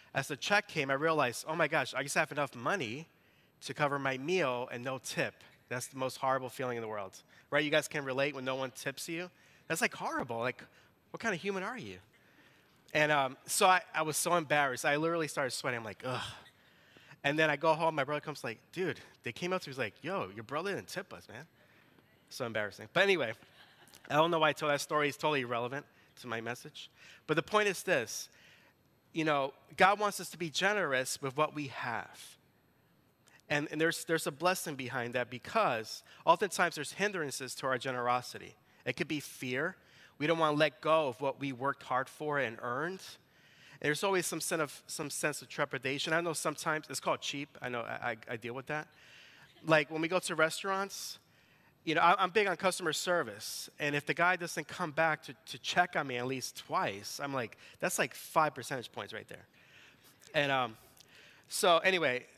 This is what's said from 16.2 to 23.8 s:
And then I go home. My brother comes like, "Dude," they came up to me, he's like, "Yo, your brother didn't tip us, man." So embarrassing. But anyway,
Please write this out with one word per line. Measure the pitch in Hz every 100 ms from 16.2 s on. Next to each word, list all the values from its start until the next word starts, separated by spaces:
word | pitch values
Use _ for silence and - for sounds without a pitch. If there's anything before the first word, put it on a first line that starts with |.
| 107 - - - _ _ _ - - -
And | 143 151
then | 156
I | 143
go | 160
home. | 160 165 156
My |
brother | 135 147
comes | 156 143
like, | 127 110 _
"Dude," | 165 180 120 - -
they | 120
came | - 175
up | 185
to | -
me, |
he's | 135
like, | 110 -
"Yo, | 156 190 95
your | 104
brother | 110 143 196
didn't | 160 92
tip | 180 -
us, | 85 -
man." | 110 165 _ _ _ _ _ _ _ _
So | - 120
embarrassing. | 110 104 - 110
But | 170
anyway, | 196 180 117 113 - - - -